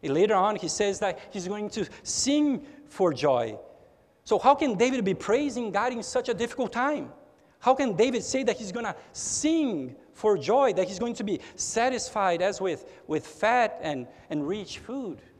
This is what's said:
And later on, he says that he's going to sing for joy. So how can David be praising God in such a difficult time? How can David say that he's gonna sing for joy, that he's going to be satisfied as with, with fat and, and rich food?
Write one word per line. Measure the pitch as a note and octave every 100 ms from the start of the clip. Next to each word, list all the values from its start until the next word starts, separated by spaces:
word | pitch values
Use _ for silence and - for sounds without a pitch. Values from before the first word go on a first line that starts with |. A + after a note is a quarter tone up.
And | C#3
later | C#3+ G3+
on, | G#3 G3 G#3
he | F3
says | - G#3 F#3+
that | G3+ F3 -
he's | G#3 F3+
going | G#3 G#3
to | A3 F3+ -
sing | - - B3+ D4 D4 B3+ - - -
for | - F#3
joy. | C3+ C#3+ B2+ A#2 G#2 - - - _ _ _
So | - G3+
how | B3 C#4
can | D4+ G3
David | B3 C4
be | G3
praising | F#3+ - A#3+ D4 A#3+ A3+
God | F#3+ A#3+
in | A#3+
such | - B3+ B3
a |
difficult | A3+ A#3 - A#3
time? | A#3 C4 D4 C3+ - - _ _ _
How | -
can | C4+ C4+
David | F3 B3 A#3+
say | - C4
that | A#3+ G#3
he's | G#3
gonna | A3+ A3+ - -
sing | - - - D4+ D#4+ C#4+ F3+ B2+ B2+ -
for | - G#3+ G3
joy, | C3+ A#3+ C4+
that | F3+ F#3
he's | F#3+
going | A#3
to | A#3
be | G#3 F#3 -
satisfied | - - A3 B3 B3+ - G#3+ F#3+ E3+
as | F#3 F#3
with, | F#3 D3 - - -
with | D#3
fat | - - G#3+ B3 A3+ -
and, | D#3 C#3 B2 - -
and | D3+ D3
rich | G#3 F#3 -
food? | - C4 A#3 A2+ - -